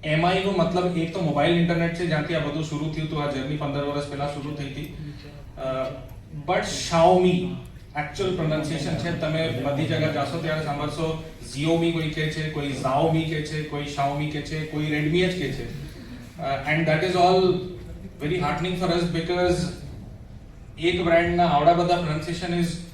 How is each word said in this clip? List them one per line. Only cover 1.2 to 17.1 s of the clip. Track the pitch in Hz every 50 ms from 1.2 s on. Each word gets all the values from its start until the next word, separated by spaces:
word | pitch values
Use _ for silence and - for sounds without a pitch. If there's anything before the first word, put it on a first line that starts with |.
મોબાઈલ | 170 151 143 143 147 170 175
ઇન્ટરનેટ | 170 170 170 170 165 170 170 160
છે, | - 180
જ્યાંથી | 165 151 151 143 - 170
આ | 156
બધું | 143 143 147 160 160
શરૂ | - 156 147 160 151
થયું | - 156 156 151
હતું, | 160 151 147
આ | 143
જર્ની | 139 135 131 143 151 147
પંદર | 147 143 139 143 143
વર્ષ | 143 143 143 143 -
પહેલા | 143 139 143 143
શરૂ | 143 147 135 143 151
થઈ | 147 143
હતી. | 135 135 147 165 175 - - 151 147 143 - - 147 147 147 - - - -
અ, | 135 131 131 131 131 131 - - - - - - - - - 147 143 -
but | 180 208
Xiaomi | 214 - - - - - - 170 - 180 185 185 180 180 - - - - - - - - - - - - - 151
actual | 151 - - - 196 185 180
pronunciation | 180 160 151 156 156 151 151 160 156 - 170
છે, | 165 160 - 170 165 -
તમે | 160 151 151 160 160 160 - - 131
બધી | 139 143 139 160
જગ્યા | 165 160 156 151 156
જાશો | 143 151 143 139 165 165
ત્યારે | 160 165 156 156 156
સાંભળશો, | 143 143 143 151 151 147 156 165 160 160 160 - - - - - - -
Xiaomi | 135 143 160 165 165 165 170
કોઈ | 165 160 156 151
કહે | 143 - 151 151
છે, | - - 156 156
કોઈ | - 147 143 139
Xiaomi | 135 120 - 131 131 143 160 160 160 160
કહે | 160 156 160 151
છે, | 147 - 156 151 151
કોઈ | 151 143 147 147
Xiaomi | 143 - - 139 139 143 147 151
કહે | 151 147 151
છે, | 143 - 156 156 151
કોઈ | 156 - 151 151
Redmi | 151 151 147 156 156 160 175
જ | 180 185 180 180
કહે | 147 131
છે. | 139 135 117 113 - - - - - - - - - - - - - -
અ, | - 135 139 139 - 147 151
and | 160 165 156
that | 156 165 180
is | 185